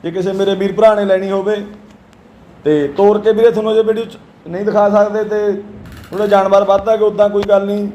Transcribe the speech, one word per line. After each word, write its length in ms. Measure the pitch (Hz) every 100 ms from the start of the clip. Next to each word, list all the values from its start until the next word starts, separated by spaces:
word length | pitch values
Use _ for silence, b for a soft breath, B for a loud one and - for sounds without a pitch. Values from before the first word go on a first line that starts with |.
ਜੇ 60 | 170
ਕਿਸੇ 220 | 180 185
ਮੇਰੇ 220 | 190 196
ਵੀਰ 180 | 190 196
ਭਰਾ 220 | 190 220
ਨੇ 100 | 208
ਲੈਣੀ 260 | 202 190 196
ਹੋਵੇ 240 | 196 196 208 202 - - - _ _ - - - -
ਤੇ 220 | 143 151 143 143
ਤੋਰ 220 | 202 208
ਕੇ 140 | 208
ਵੀਰੇ 180 | 214 226
ਤੁਹਾਨੂੰ 220 | 214 214
ਅਜੇ 100 | 220
ਵੀਡੀਓ 220 | 214 220
'ਚ 140 | 226 - - - 165
ਨਹੀਂ 160 | 175
ਦਿਖਾ 240 | 208 208 208
ਸਕਦੇ, 320 | 208 208 208
ਤੇ 280 | 214 214 208 190 - - - - -
ਥੋੜ੍ਹਾ 160 | 185 208
ਜਾਨਵਰ 380 | 202 196 196
ਵੱਧ 240 | 196 196 196
ਆ 80 | 220
ਕਿ 80 |
ਉੱਦਾਂ 240 | 214 202 208
ਕੋਈ 140 | 202 202
ਗੱਲ 180 | 202 196
ਨਹੀਂ। 220 | 208 208